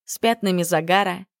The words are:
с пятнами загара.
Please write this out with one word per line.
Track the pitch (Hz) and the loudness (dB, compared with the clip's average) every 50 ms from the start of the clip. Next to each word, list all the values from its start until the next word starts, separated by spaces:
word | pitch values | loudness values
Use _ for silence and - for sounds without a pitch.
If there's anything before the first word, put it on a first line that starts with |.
| _ | _
с | - - - | -16 -8 -2
пятнами | - 226 233 233 - 202 180 180 170 | 0 0 0 0 0 0 0 0 0
загара. | 165 175 160 160 165 180 196 202 190 175 180 190 - _ _ | 0 0 0 0 2 2 2 2 0 -4 -8 -10 -18 _ _